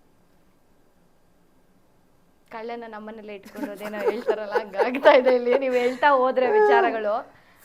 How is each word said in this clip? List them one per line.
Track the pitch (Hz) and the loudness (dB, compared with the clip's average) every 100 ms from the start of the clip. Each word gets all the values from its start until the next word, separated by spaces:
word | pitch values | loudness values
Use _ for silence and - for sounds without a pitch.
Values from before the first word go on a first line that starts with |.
| _ _ _ _ _ _ _ _ _ _ _ _ _ _ _ _ _ _ _ _ _ _ _ _ _ | _ _ _ _ _ _ _ _ _ _ _ _ _ _ _ _ _ _ _ _ _ _ _ _ _
ಕಳ್ಳನ | 226 233 233 233 | -14 -12 -12 -12
ನಮ್ಮನೇಲೆ | 214 214 226 208 202 | -14 -16 -16 -16 -18
ಇಟ್ಕೊಂಡು | 208 - 254 | -16 -12 -12
ಅದೇನೋ | 196 208 208 202 | -10 -12 -4 -4
ಹೇಳ್ತಾರಲ್ಲ, | 214 453 208 202 | -4 -4 -6 -2
ಹಂಗಾಗ್ತಾ | 208 214 190 240 262 302 | -4 -4 -2 -2 4 6
ಇದೆ | 269 254 247 | 6 6 2
ಇಲ್ಲಿ | 240 262 | 2 0
ನೀವು | 262 | 0
ಹೇಳ್ತಾ | 247 247 254 294 | 0 -2 2 2
ಹೋದ್ರೆ | 269 254 254 247 | 4 2 0 2
ವಿಚಾರಗಳು. | 427 415 - 233 226 208 226 - _ _ _ | 4 4 4 2 -2 -4 -4 -8 _ _ _